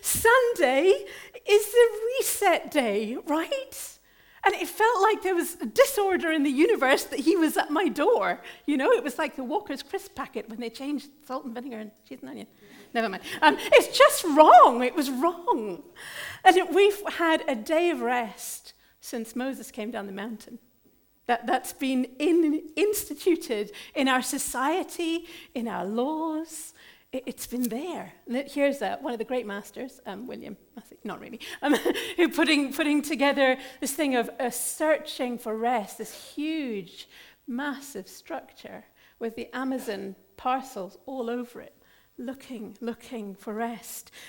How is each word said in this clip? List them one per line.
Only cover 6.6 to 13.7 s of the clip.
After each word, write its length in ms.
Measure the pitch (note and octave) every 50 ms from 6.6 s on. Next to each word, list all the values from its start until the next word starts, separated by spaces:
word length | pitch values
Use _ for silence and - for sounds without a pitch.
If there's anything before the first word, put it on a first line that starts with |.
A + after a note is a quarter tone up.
| D#4+ A#4 G#4+ D4 C4+ B3+ C#4+ - -
that 160 | - - -
he 160 | C4 D#4+ F#4
was 200 | F4 D#4+ D4 -
at 140 | F4+ - -
my 180 | D4 D#4+ - C4+
door. 540 | G3+ - D4 F#4+ - G#3+ F#3+ F3+ F3+ - - - - - -
You 100 | - C#4+
know, 160 | C4 C4+ A#4
it 100 | B4 A4+
was 140 | A#4 D4 -
like 180 | - D#4 - -
the 80 | -
Walker's 400 | C4 A#3 D4 G#4 G#4 - C#4 -
crisp 320 | - - - F#4+ - - -
packet 320 | - C#4+ - - A3 - -
when 100 | A3+ G3+
they 80 | A#3+ A3+
changed 400 | - - C4+ C#4+ D4 C4 - - - _ -
salt 200 | - B3+ C#4 D4+
and 80 | B3+ A3+
vinegar 240 | B3 A#3+ C#4+ A#3 G#3+
and 120 | G#3+ G#3 - _ _
cheese 120 | - C4+ B3+
and 80 | - C4
onion. 180 | C#4+ A3 G3 - _ _ - - - - - -
Never 160 | - A#3+ A3+ G#3+
mind. 140 | F#3+ - - - - -
Um, 160 | - D4+ - -
it's 380 | - -